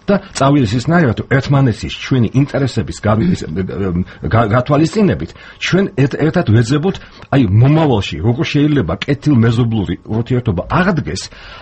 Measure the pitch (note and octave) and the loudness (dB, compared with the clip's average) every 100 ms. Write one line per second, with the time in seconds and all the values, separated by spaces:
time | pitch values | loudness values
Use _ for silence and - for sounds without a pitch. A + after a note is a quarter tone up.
0 | - G3 - - C#3 D3 A2+ A#2+ B2+ E3+ | -2 -2 -2 -2 2 2 2 0 0 2
1 | C3 G#2 - C3+ - C#3 C3 - - - | 2 0 -2 -2 2 2 2 0 -6 -10
2 | - C3 G#2+ B2+ C#3+ C3+ C3 - D#2 - | -2 0 2 0 0 0 -2 -2 -6 -4
3 | G#2 A2 F3 F3 - D#2+ F#2 - G2 F2 | -2 0 0 -2 -4 -6 -6 -4 -2 -2
4 | F#2 - D#2 A2 A2+ B2 - D3 D#3+ G#3+ | -4 -6 -2 0 2 0 2 2 2 2
5 | F#3+ D#2 E2 - - - - F3+ G3+ - | 0 0 -4 -14 -20 -12 -2 0 0 0
6 | C#3 - D#3 F3+ E3+ A2 A#2 D3 F3+ - | -2 0 0 0 2 2 4 0 0 -4
7 | - - - C#3 A2+ G#2+ C3 D#3+ D#3 G#2+ | -8 -20 -2 0 2 4 4 4 2 0
8 | F#2+ D2+ G#2 B2 D#3+ D3 D3 C#3+ E2 F#2+ | -2 -4 -2 -2 -2 0 2 2 -2 -4
9 | - D3 D3 B2+ A2+ A#2 A#2+ A2 F2 F2 | -4 -4 2 2 4 2 0 -2 -4 -6
10 | - A2 A#2 B2 A2+ F2+ - D3+ F3+ E3+ | -6 -6 -2 -2 -2 -4 -2 0 0 0
11 | - - - - - - | -4 -8 -10 -16 -20 -20